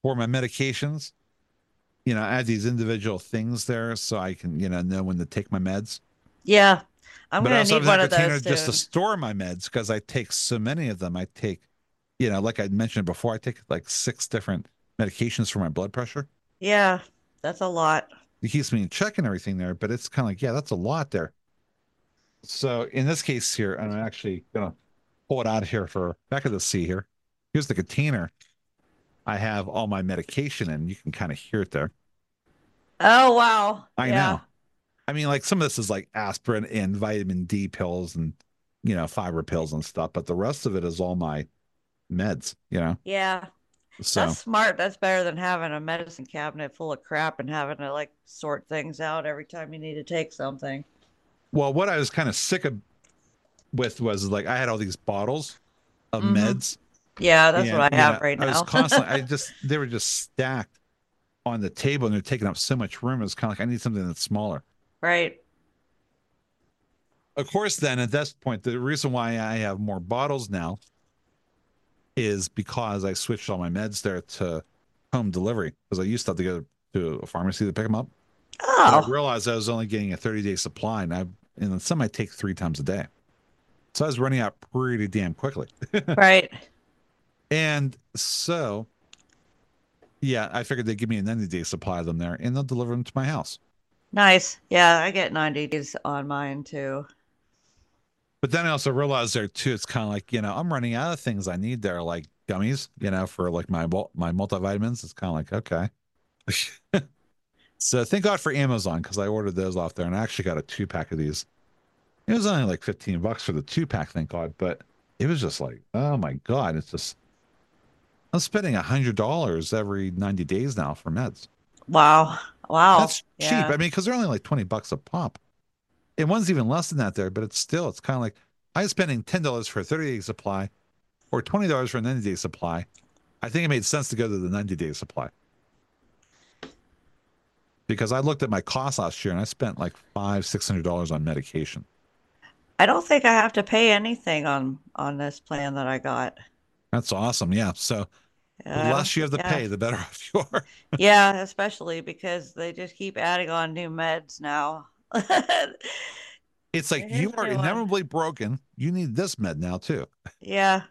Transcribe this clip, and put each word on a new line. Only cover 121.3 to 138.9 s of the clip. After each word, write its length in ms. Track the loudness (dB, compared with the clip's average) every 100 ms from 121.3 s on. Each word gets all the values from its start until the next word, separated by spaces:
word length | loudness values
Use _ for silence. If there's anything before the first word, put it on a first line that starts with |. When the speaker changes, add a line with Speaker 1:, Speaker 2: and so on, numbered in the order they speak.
| -8 -20 _ _ _ 4
Speaker 2:
Wow. 520 | 8 10 10 8 0 -10 _ 0
Wow. 440 | 6 10 10 6
Speaker 1:
That's 100 | 0 _ -6
cheap. 320 | 0 2 2
Speaker 2:
Yeah. 0 |
Speaker 1:
I 60 | 2
mean, 140 | 2
'cause 140 | 0
they're 100 | 0
only, 120 | 0 0
like, 160 | 0
twenty 220 | 0 -2
bucks 280 | 0 -4 -4
a 40 | -8
pop. 420 | -4 -4 -4 -8 _ _ _ _ _ _ _ -2
And 120 | 2
one's 200 | 2 4
even 180 | 2 2
less 220 | 0 0
than 80 | -2
that 160 | -2 -2
there, 140 | -4
but 140 | -4
it's 140 | -4 -4
still, 300 | -2 -2 -2
it's 120 | -4
kinda 200 | -4 -2
like, 160 | -4 -8 _ _ _ -2
I'm 120 | -2
spending 360 | 0 0 0
ten 180 | -2 0
dollars 260 | 0 -2 -4
for 120 | -6
a 40 |
thirty-day 360 | -2 -2 -2 -4
supply 480 | -6 -6 -4 -2 -4 _ _ _ _ _ _
or 100 | -4
twenty 260 | 0 0 2
dollars 220 | 2 0
for 80 | -2
a 40 |
ninety-day 340 | -2 -2 -2 -2
supply. 500 | -6 -4 -4 -4 -6 _ _ _ _ _
I 80 | -4
think 140 | 0 2
it 20 |
made 160 | 2 2
sense 220 | -2 -2
to 60 | -2
go 120 | 0
to 100 | 0
the 120 | 0
ninety-day 420 | -2 -2 -4 -4
supply. 360 | -6 -8 -8 -10 _ _ _ _ _ _ _ _ _ _ _ _ _ -20 _ _ _ _ _ _ _ _ _ _ _ -6
Because 240 | -2 0
I 80 | 2
looked 220 | 2 0
at 80 | 0
my 100 | 0
costs 380 | -2 -4 -2